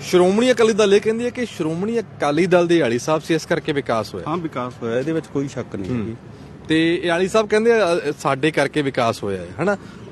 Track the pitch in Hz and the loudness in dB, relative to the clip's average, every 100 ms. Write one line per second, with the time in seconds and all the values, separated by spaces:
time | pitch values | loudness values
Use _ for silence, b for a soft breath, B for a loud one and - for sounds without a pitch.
0 | - 180 180 202 254 247 226 208 208 202 | 0 4 4 4 4 4 4 4 4 4
1 | 214 226 240 240 233 - 156 165 208 233 | 2 -2 -4 -4 -6 -4 -4 -2 -2 -4
2 | 180 - 147 147 185 175 175 170 135 120 | -6 -4 0 2 4 4 4 4 4 0
3 | 139 156 - 165 - 165 147 143 127 117 | 0 -2 0 -2 0 -2 -2 -2 0 -2
4 | 107 101 85 170 160 139 123 123 120 117 | -2 -6 -6 -4 -4 -6 -8 -6 -4 -2
5 | 139 160 - 139 139 - 113 98 101 123 | -2 -4 -4 -4 -4 -6 -8 -8 -6 -4
6 | 95 113 - B B - - 160 165 170 | -6 -10 -16 B B -12 -2 0 2 0
7 | 175 170 190 220 214 214 226 226 180 170 | 0 0 2 2 2 2 4 4 2 0
8 | 143 147 151 139 151 156 139 151 135 131 | -2 -2 -2 0 0 2 0 0 -2 0
9 | 117 - 107 95 87 90 175 196 B B | 0 0 -4 -6 -8 -4 -2 -2 B B
10 | B | B